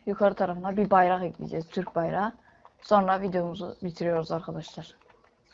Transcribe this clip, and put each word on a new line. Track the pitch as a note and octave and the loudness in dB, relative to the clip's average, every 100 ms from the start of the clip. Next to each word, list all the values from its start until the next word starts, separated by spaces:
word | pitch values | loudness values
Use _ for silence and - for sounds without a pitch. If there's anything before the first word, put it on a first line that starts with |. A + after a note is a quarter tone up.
| - | -6
yukarı | G3 G3+ | 2 2
tarafına | G3 F#3 F3+ F#3 G3 | 2 -2 -2 -4 0
bir | G3+ | 4
bayrak | G3 F3+ F3+ | 6 6 4
ekleyeceğiz, | F3 - D#3+ D#3+ E3 | -2 -6 -6 -6 -4
Türk | - F3 E3+ | -6 -4 -2
bayrağı. | E3 E3 G#3+ - _ _ - _ | 0 0 -2 -6 _ _ -20 _
Sonra | - G#3 F#3 F#3+ | 2 4 4 0
videomuzu | G3 F3+ F3 E3+ F3 - | 0 -2 -2 -6 -10 -8
bitiriyoruz | F#3 E3 E3+ E3 D#3+ | -10 -4 -2 -2 -2
arkadaşlar. | E3 E3 D#3+ D#3+ - E3 - _ _ _ _ _ | -6 -6 -12 -12 -16 -18 -20 _ _ _ _ _